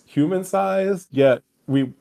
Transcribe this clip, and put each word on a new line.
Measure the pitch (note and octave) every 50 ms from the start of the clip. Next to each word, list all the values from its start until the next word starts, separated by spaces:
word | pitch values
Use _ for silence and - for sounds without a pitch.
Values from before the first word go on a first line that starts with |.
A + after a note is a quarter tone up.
| _ _
human-sized, | - C#3+ D3 E3 F#3+ F#3 F#3 F3+ - F#3+ G3 G3 F#3+ G3 F#3+ F#3+ G3+ F3 - -
yet | - C3+ C3+ C3+ B2 A#2 - _ _ _ _ -
we | C3+ C#3 C3+ B2+ - -